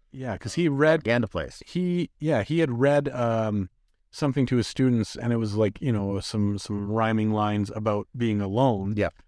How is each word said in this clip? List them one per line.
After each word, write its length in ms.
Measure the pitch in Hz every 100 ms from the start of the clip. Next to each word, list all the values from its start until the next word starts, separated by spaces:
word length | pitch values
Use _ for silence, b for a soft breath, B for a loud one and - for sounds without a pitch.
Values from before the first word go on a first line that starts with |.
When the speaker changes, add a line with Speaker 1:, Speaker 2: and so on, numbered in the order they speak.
| _
Speaker 1:
Yeah, 240 | 135 127 95
'cause 160 | -
he 140 | - 170
read 360 | 139 156 160
Speaker 2:
Ganda 240 | 113 120 107
place. 340 | 87 67 - -
Speaker 1:
he, 440 | 175 180 175 160 -
yeah, 240 | 151 127
he 180 | - 165
had 100 | 156 117
read, 300 | 139 143 139
um, 580 | 123 117 113 110 104 92 _ _ _ _
something 340 | - 147 139 123
to 100 | 123
his 100 | 104
students, 500 | - 131 120 104 -
and 160 | 120
it 40 | 117
was 180 | 110 104
like, 240 | 104 -
you 100 | 143
know, 280 | 107 98 98
some, 380 | - 107 101 101
some 320 | - 104 101
rhyming 420 | 110 110 110 107
lines 380 | 107 104 104 101
about 320 | 110 107 104 - 123
being 240 | 117 104
alone. 520 | 98 107 135 101 98 104
Speaker 2:
Yeah. 120 | 90 -